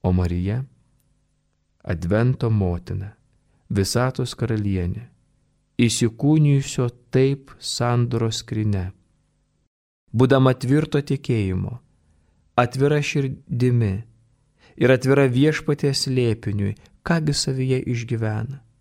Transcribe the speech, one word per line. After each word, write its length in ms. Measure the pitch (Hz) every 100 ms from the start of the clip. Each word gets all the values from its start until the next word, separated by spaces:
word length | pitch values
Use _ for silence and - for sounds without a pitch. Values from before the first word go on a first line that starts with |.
O 80 | 95
Marija, 520 | 90 87 87 90 113 135 _ _ _ _ _ _ _ _ _ _ _
Advento 640 | - 82 85 104 120 131 117
motina, 640 | 110 92 85 - 92 98 - _ _ _ _ _
visatos 640 | 101 95 120 127 127 127 -
karalienė, 720 | 117 110 101 95 87 107 - _ _ _ _ _ _ -
įsikūnijusio 1080 | 120 - 117 - 147 156 147 139 135 - 123 - _
taip 420 | 131 135 135 - -
sandoros 840 | - - 123 120 120 117 113 110
skrynia, 460 | - 107 107 101 92 - _ _ _ _ _ _ _ _ _ _ _
būdama 420 | 110 127 135 131 127
tvirto 420 | 123 143 151 147
tikėjimo, 760 | 143 139 - 117 98 92 95 120 _ _ _ _ _ _ _ -
atvira 400 | 120 131 143 147
širdimi 920 | 143 151 135 - - 120 123 123 107 95 - _ _ _ _ _ _ -
ir 200 | 120 127
atvira 320 | 131 139 135
Viešpaties 760 | 123 151 143 - 143 143 135 -
slėpiniui, 680 | 127 117 107 - 104 101 101 - _
kągi 320 | - 170 156 143
savyje 460 | - 131 131 131 - 120
išgyvena. 640 | 117 117 110 107 110 135 _ _